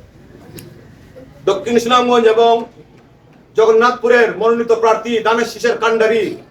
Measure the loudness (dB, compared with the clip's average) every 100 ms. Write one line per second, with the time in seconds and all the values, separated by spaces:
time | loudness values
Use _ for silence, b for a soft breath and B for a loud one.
0 | -20 -20 -20 -20 -20 -20 -20 -20 -20 -20
1 | -20 -20 -20 -8 -6 -4 -2 -2 2 0
2 | 2 2 2 4 2 2 -4 -18 -20 -20
3 | _ _ _ _ _ 0 2 4 2 0
4 | 0 2 2 0 -2 -2 -2 0 0 0
5 | -2 -2 0 -2 -4 -4 -4 -2 -2 0
6 | 0 0 -4 -8 -18